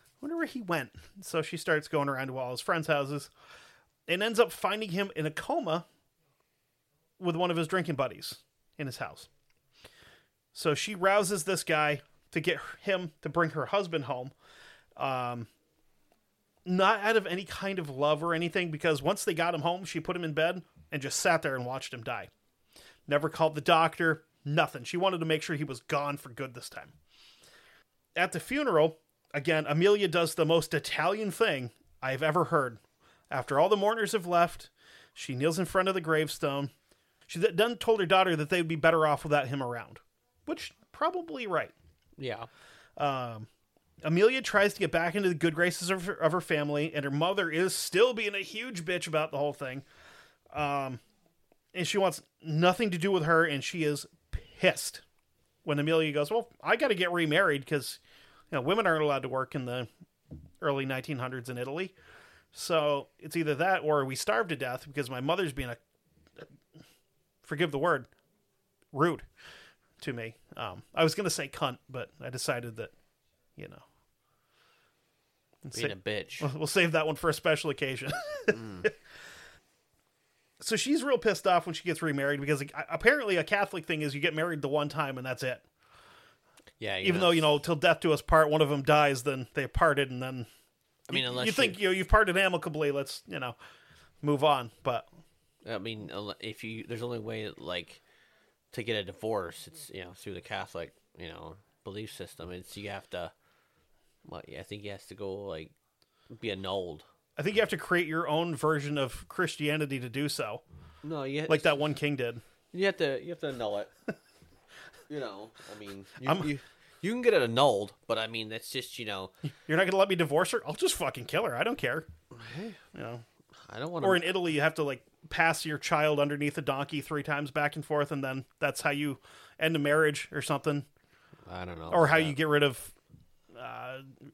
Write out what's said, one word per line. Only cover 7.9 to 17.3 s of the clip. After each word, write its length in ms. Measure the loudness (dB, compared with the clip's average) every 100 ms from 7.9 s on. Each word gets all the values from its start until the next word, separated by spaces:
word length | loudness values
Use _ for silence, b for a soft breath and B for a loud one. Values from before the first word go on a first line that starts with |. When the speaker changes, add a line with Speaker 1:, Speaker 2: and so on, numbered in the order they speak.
| -2
Speaker 1:
buddies 400 | -2 -4 -14 -14 _ _ _ -10
in 80 | -10
his 120 | -8
house. 300 | -10 -12 -20 _ _ _ _ _ B B B B B B _
So 220 | -4 0
she 200 | 0 -2
rouses 480 | 2 4 6 4 0
this 220 | -2 -2
guy 380 | 0 2 2 0 -6 _ _
to 80 | -4
get 180 | -2 -2 -6 -10
him 280 | -2 -2 -4 -10
to 60 | -6
bring 220 | 0 0
her 160 | -2 -2
husband 380 | -2 -2 -4
home. 260 | -4 -8 -10 -16 B B B B B -6
Um, 520 | -2 -2 -4 -6 -10 _ _ _ _ _ _ _ _ _ _ _
not 360 | -2 4 6 4
out 160 | 4 2
of 100 |
any 180 | 2